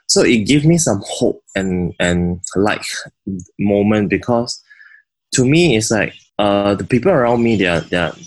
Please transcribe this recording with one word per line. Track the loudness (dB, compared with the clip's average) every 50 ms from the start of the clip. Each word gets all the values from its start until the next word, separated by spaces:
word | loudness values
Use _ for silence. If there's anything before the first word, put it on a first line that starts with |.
| _ -2
so | 0 2
it | 4 4 2 2
gave | 2 2 2 2 4
me | 4 2 2
some | 2 0 -2 -2 -4
hope | -10 -6 -2 -2 -2 -2 -4 _ _ -6
and, | -4 -2 -2 -2 -2 -2 -4 -4 -2
and | -2 0 0 0 0 -2 -4 -6 -8 -6 -2 0
light | 0 0 0 -2 -6 -10 -10 -10 -12 -14 _ _ _ -10 -10 -10 -10 -16 _ -4
moment | 0 0 2 2 2 2 2 2 0 0
because | -2 -2 0 0 0 0 0 -4 -8 -14 _ _ -20 _ -20 -20 -20 -20 _ _ _ _ _ _ -2
to | 0 2
me, | 2 4 4 4 4 2 0
it's | 0 0
like, | -2 -2 -2 -4 -6 -16 _ _ _ -2
uh, | 0 0 0 2 0 0 -2
the | -2 -2
people | -2 -2 0 2 2
around | 2 2 2 2 0 0 2
me, | 0 2
they | 2 0 0
are, | 0 -2
they | -2 -2 -4 -2
are, | -2 -4 -6 -10 -16